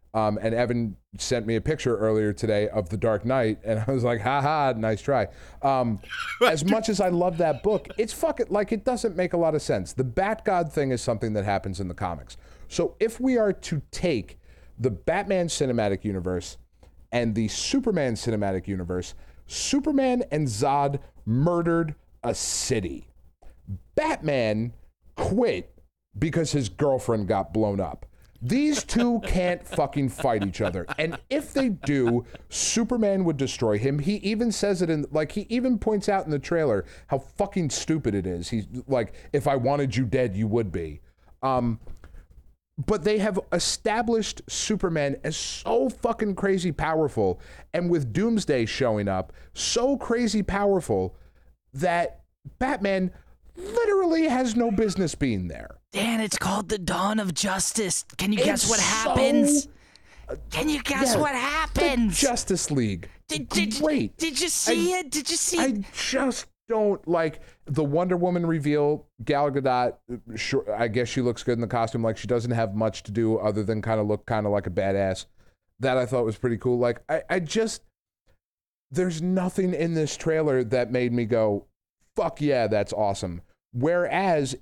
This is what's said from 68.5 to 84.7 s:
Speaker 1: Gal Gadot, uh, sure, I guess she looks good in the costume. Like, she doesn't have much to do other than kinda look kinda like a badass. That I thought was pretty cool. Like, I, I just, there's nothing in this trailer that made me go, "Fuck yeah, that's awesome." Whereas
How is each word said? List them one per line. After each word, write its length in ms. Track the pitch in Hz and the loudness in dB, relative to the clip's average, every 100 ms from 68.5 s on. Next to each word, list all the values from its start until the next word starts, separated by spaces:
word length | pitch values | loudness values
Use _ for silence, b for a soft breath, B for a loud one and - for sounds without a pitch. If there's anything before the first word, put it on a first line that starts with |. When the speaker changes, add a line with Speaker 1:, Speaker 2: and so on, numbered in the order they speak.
| 160 143 147 147 151 - - | 0 2 2 2 0 -6 -8
Speaker 1:
Gal 280 | 117 143 147 | -2 2 2
Gadot, 460 | 139 131 123 123 - - | 2 2 2 2 -2 -10
uh, 240 | 120 - 107 | -12 -10 -8
sure, 300 | - 135 - | -2 0 0
I 140 | 107 117 | 0 0
guess 200 | 113 120 | 0 -2
she 120 | 131 | 0
looks 220 | 123 120 | 0 0
good 100 | - | 0
in 80 | 117 | -2
the 60 | 113 | 0
costume. 340 | 120 113 120 | 0 0 0
Like, 160 | 113 110 | -2 -2
she 100 | 110 | 0
doesn't 240 | 120 120 | 0 0
have 220 | 117 113 | 0 0
much 300 | 104 110 - | 0 -2 -2
to 80 | - | -6
do 260 | 104 110 113 | 0 2 2
other 260 | 110 104 | 2 0
than 180 | 104 107 | 0 -2
kinda 180 | 104 110 | 0 0
look 240 | 104 104 - | 2 0 -2
kinda 240 | 110 104 | -2 2
like 160 | 101 95 | 0 0
a 60 | |
badass. 540 | 90 98 98 98 92 - _ - _ _ - | -2 0 2 0 -2 -8 _ -20 _ _ -6
That 180 | 127 127 | 0 0
I 100 | 123 | 0
thought 180 | 127 113 | 0 0
was 120 | 107 | 0
pretty 200 | 123 113 | -2 0
cool. 220 | 123 123 | 0 2
Like, 220 | 120 117 - | 2 -2 -2
I, 140 | 156 - | -4 0
I 100 | 185 | -2
just, 440 | 160 220 226 - _ _ _ _ _ _ _ _ _ _ - | -2 -2 -2 -4 _ _ _ _ _ _ _ _ _ _ -8
there's 320 | 131 180 160 | -2 -2 -2
nothing 520 | 180 185 180 - 185 | 0 2 2 4 2
in 200 | 151 170 | 4 2
this 220 | 165 151 - | 2 0 0
trailer 460 | 165 160 151 131 | 0 2 4 4
that 280 | 117 127 120 | 4 2 2
made 200 | 127 123 | 2 2
me 140 | 120 110 | 2 2
go, 400 | 117 110 101 - _ _ _ _ - | 4 4 2 -4 _ _ _ _ -2
"Fuck 260 | 170 - | -2 0
yeah, 260 | 147 131 110 | 2 4 4
that's 260 | 107 101 | 2 0
awesome." 480 | 107 104 98 95 85 - _ _ | 0 0 0 -4 -8 -12 _ _
Whereas 800 | 120 147 175 175 170 196 160 135 - - | -2 2 2 2 0 2 2 0 -4 -4